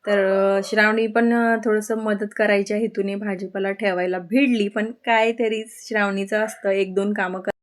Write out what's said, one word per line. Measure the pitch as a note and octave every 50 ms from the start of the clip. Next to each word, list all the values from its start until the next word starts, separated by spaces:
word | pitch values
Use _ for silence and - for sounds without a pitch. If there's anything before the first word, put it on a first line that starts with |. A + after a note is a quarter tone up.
| -
तर, | G#3 G3+ G3+
अ, | G3 F#3+ G3 G3 G3 G3 G3 G3 G3
श्रावणी | - A3 G#3+ G#3+ G#3+ A3 A3+ A3+
पण, | A3 G#3+ A3+ A#3 A#3
अ, | A#3 A#3 A#3 A3+ A3+ A3+ A3+
थोडंसं | A#3 G#3+ G#3+ G#3+ - A3+ A3
मदत | A3 G#3+ G#3 G3+ G#3 G#3 -
करायच्या | - G#3+ G#3 G3+ G3+ G3 G3 G#3
हेतूने | G#3 A3+ G#3+ G#3+ G#3 G3 G3 G3
भाजीपाला | G3+ G#3+ G#3 G3 F3+ G3+ F3+ F#3 G3 G3 G3
ठेवायला | G3 G3 A3 G3 F#3 F3+ F3+ F3+ F#3 F3+
भिडली, | F3+ E3+ G#3+ C4 C#4+ C4 A#3+ A3 G3+ G3+
पण | - A3 G#3+
काहीतरी | A3 A#3 _ - A#3+ A3+ A3 A3 A3+ A3+ A3+ A#3 A3 A3 G#3+ A3 A#3
श्रावणीचं | - - - - A3+ G#3+ G3+ G3+ G3 G3 G3 G3 G#3+ G#3+ G#3+
असतं, | G#3+ G#3+ - - G3
एक | G3 G3 F#3+ F#3+ F#3
दोन | G3 G3 G#3
कामं | G#3 G#3 F#3+ F3+ F#3 F#3
कर | F3+ G#3 - _